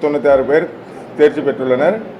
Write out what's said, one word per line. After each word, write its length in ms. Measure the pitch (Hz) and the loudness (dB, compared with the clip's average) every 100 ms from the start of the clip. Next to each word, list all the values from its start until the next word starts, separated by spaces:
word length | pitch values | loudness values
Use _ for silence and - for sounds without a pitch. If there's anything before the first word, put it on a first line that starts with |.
| 151 | -2
தொண்ணூத்தி 260 | 147 143 | 0 2
ஆறு 120 | 135 123 | 2 4
பேர் 160 | 151 175 - - - - - | 0 0 -8 -18 -18 -16 2
தேர்ச்சி 240 | 151 147 139 | 2 2 -2
பெற்றுள்ளனர். 500 | 131 131 123 156 220 214 | -2 -2 2 2 0 -8